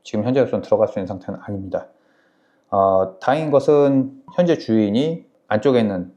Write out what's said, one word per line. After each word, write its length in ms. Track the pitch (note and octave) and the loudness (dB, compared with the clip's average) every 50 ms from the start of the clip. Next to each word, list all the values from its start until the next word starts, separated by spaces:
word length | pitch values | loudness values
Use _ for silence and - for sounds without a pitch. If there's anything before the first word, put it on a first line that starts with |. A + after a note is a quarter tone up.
| _ | _
지금 200 | - - G#2+ G#2+ | -6 -6 -4 -2
현재로서는 400 | B2 C3 C#3 A#2+ - - G2+ - | 0 0 0 0 0 -2 -4 -2
들어갈 240 | - G#2+ G#2 G#2+ G2+ | 0 0 2 2 0
수 120 | - G#2 | -2 -4
있는 80 | F#2+ F2 | -8 -8
상태는 320 | G2 F2+ - - F#2+ - - | -8 -10 -10 -12 -14 -12 -12
아닙니다. 440 | - G2+ F#2+ F#2+ F#2 F2+ F2 - - _ _ _ _ _ _ _ _ _ _ _ _ _ _ _ _ | -10 -10 -10 -8 -8 -8 -8 -8 -10 _ _ _ _ _ _ _ _ _ _ _ _ _ _ _ _
어, 480 | G2+ G2 G2 G2 F#2+ F#2+ F#2+ F#2 - - | 0 2 2 4 4 2 0 -2 -4 -4
다행인 320 | - C3 C#3 D#3 D#3+ D3+ | -2 -2 -2 0 0 0
것은 720 | C#3 C#3 C#3 - D3+ C#3+ C#3+ C#3 C#3 C3+ B2+ C3 - - - - - | 0 2 4 4 4 4 4 4 2 2 0 -2 -6 -14 -20 -6 -2
현재 240 | - F3+ E3+ D#3 - | 0 0 2 0 0
주인이 680 | - - A2 A2 G#2+ G2+ G#2 B2 D3 D#3+ E3 E3+ - _ _ _ _ - | 0 0 0 2 2 2 0 0 -2 -2 -4 -6 -10 _ _ _ _ -4
안쪽에 320 | G#2+ G#2+ - C#3+ B2+ A#2+ | -4 0 2 2 2 2
있는 340 | A2+ G#2 G2 F2+ F2 F2 - | 2 0 -2 -4 -8 -10 -14